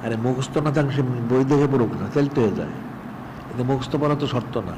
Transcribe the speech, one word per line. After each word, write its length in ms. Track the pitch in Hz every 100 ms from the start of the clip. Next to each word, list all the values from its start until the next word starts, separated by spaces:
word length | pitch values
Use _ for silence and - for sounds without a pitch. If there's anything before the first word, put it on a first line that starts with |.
আরে, 120 | 113 113
মুখস্থ 380 | 120 127 131 165
না 120 | 151
থাকলে 220 | 147 139
সে 100 | 139 127 123 117
বই 120 | 131
দেখে 240 | 135 143 143
পড়ুক 200 | 135 110 -
না, 60 | 98
তাহলে 160 | 143 143
তো 60 | 139
হয়ে 140 | 110 87
যায়। 140 | 80 - - - - - - - -
এতে 140 | 123
মুখস্থ 300 | 123 135 123 143
পড়া 200 | 147 143
তো 100 | 139
শর্ত 280 | 127 - 120
না। 160 | 90